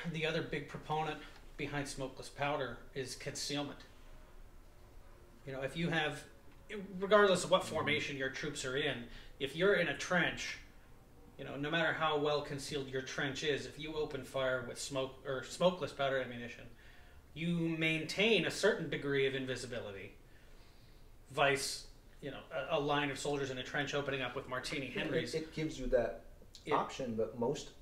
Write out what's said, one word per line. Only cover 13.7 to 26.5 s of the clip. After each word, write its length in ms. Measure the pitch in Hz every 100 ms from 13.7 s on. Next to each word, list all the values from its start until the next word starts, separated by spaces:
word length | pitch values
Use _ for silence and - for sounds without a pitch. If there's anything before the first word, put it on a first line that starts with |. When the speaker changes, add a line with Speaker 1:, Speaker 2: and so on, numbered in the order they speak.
| 127
Speaker 1:
you 160 | 156 156
open 280 | 147 131
fire 400 | 123 135 131 127 120
with 120 | -
smoke 360 | - 139 131 - 143
or 160 | 131
smokeless 480 | 127 - 175 180 139
powder 300 | - 139 135
ammunition, 440 | 120 120 120 - - - - - - - -
you 220 | 147 170 170
maintain 880 | 165 160 160 160 147 - 220 196 151
a 60 |
certain 360 | - 196 - 147
degree 340 | 151 139 139 135
of 80 |
invisibility. 800 | 135 131 123 120 120 104 98 101 - - - - - - - - - - - -
Vice, 560 | 135 143 139 - - - - - -
you 80 | 135
know, 80 | - - 151 135
a, 60 | 160
a 20 |
line 300 | 143 143 143
of 80 | 135
soldiers 320 | 147 143 135
in 80 | 127
a 60 |
trench 300 | 127 151 135 147
opening 260 | 139 135
up 140 | 127 131
with 120 | -
Martini 440 | 127 - 151 131
Speaker 2:
Yeah, 80 | 151
it, 40 | -
Speaker 1:
Henrys. 280 | 165 -
Speaker 2:
it 200 | 160 156
gives 260 | - 156 131
you 80 | 127
that 340 | 123 113 - - - -